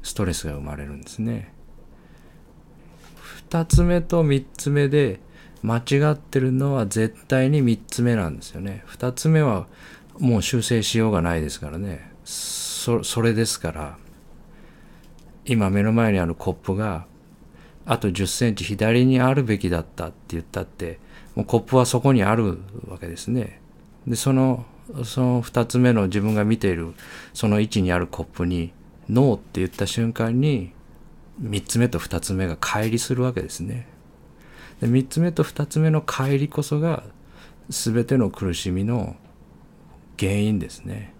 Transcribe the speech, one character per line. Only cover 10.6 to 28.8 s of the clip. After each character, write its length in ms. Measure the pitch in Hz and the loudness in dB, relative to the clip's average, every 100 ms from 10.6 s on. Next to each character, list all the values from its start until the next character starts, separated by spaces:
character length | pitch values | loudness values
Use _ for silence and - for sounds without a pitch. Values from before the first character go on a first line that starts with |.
正 220 | 107 117 | 0 0
し 140 | 104 113 | 0 2
よ 120 | 110 | 2
う 20 | |
が 100 | 101 | 2
な 140 | 85 85 | 0 0
い 40 | |
で 80 | 76 | -4
す 120 | - | -6
か 80 | 73 | -10
ら 80 | 80 | -8
ね。 340 | 101 78 - - - | -8 -10 -14 -20 -14
そ-、 760 | - - - - - - 117 - | -10 -8 -8 -8 -6 -2 -2 0
そ 160 | 117 | 0
れ 120 | 117 | 2
で 120 | 110 113 | 2 0
す 120 | - | -2
か 140 | 85 | -6
ら。 260 | 76 76 - - - - - - - - - - - - - - - - | -6 -10 -12 -20 -20 -20 -20 -20 -20 -20 -20 -20 -20 -20 -20 -20 -16 0
今 240 | 117 98 | 2 4
目 140 | 98 | 4
の 100 | 104 | 4
前 180 | 113 113 | 4 4
に 80 | 98 | 2
あ 60 | 85 | 0
る 100 | 82 | -2
コ 160 | - | -4
ッ 20 | 85 | -4
プ 200 | - 95 | -4 -2
が、 300 | 107 82 87 - - - - - - - - | -2 -6 -10 -20 -20 -20 -20 -20 -20 -20 -2
あ 120 | 117 | 0
と 140 | 104 | 0
十 160 | 92 95 | 0 -2
セ 220 | - 120 | 0 0
ン 60 | 98 | 0
チ 80 | |
左 420 | 85 101 110 117 127 | -6 -2 2 4 4
に 140 | 131 | 4
あ 140 | 127 | 4
る 100 | 139 | 2
べ 160 | 123 104 | 0 0
き 100 | 92 | 0
だ 100 | 85 | -2
っ 60 | 80 | -4
た 220 | - 85 | -8 -10
っ 20 | |
て 60 | - - | -10 -10
言 120 | 82 | -10
っ 20 | |
た 180 | - 98 | -8 -8
っ 40 | 90 | -10
て、 340 | - 85 82 - - - - | -10 -12 -12 -18 -20 -10 -6
も 80 | |
う 20 | 104 | 0
コ 120 | 117 | 0
ッ 20 | |
プ 160 | - 131 | 2 2
は 80 | 123 | 4
そ 140 | 123 | 2
こ 140 | 139 | 4
に 100 | 131 | 4
あ 120 | 98 113 | 4 2
る 240 | 107 85 98 113 - | 0 -2 -10 -14 -14
わ 100 | 90 | -14
け 80 | 87 | -12
で 80 | 85 | -10
す 120 | - | -4
ね。 320 | 123 110 - - - - - - | -4 -4 -12 -20 -20 -20 -16 -6
で、 80 | 117 | -2
そ 180 | 139 | 2
の、 320 | 131 131 120 117 - - 147 | 2 2 0 -6 -20 -16 -10
そ 180 | 113 - | -6 0
の 200 | 127 123 | 2 2
二 240 | 117 - 117 | 0 -2 0
つ 140 | 123 | 4
目 140 | 123 | 6
の 100 | 113 | 6
自 180 | 98 101 | 2 2
分 140 | 104 107 | 2 2
が 80 | |
見 140 | 104 110 | 2 2
て 120 | 101 | 0
い 60 | 85 | -2
る 180 | 82 - - - - | -4 -10 -18 -20 -16
そ 140 | - 110 | -2 2
の 120 | 104 | 2
位 60 | 107 | 2
置 160 | 107 | 2
に 100 | 90 | 2
あ 80 | 87 | 2
る 80 | 87 | -2
コ 160 | - | -6
ッ 20 | 80 | -10
プ 180 | - 90 | -4 -2
に、 280 | 90 82 - | -2 -4 -10